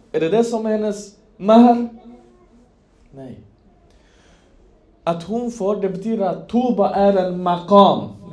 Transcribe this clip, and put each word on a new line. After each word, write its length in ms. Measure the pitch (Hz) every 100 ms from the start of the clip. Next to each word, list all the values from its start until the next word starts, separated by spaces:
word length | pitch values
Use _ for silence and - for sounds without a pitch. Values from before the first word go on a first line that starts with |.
| _
Är 80 | 160
det 80 | 160
det 160 | 220
som 220 | 233 226 220
är 40 |
hennes 440 | 214 214 202 - _ _ -
mahr? 520 | 196 226 247 240 240 - - - _ _ _ _ _ _ _ _ _
Nej. 280 | 135 131 104 - _ _ _ _ _ _ _ _ _ _ _ _ _ _ _
Att 180 | 170 170
hon 280 | 185 233 240
får, 260 | - 196 202
det 120 | 190
betyder 380 | 175 226 220 185
att 220 | 160 -
Tuba 420 | 233 247 202 196
är 260 | 196 202 196
en 260 | 180 180
maqam. 680 | 180 175 170 202 185 123 - - -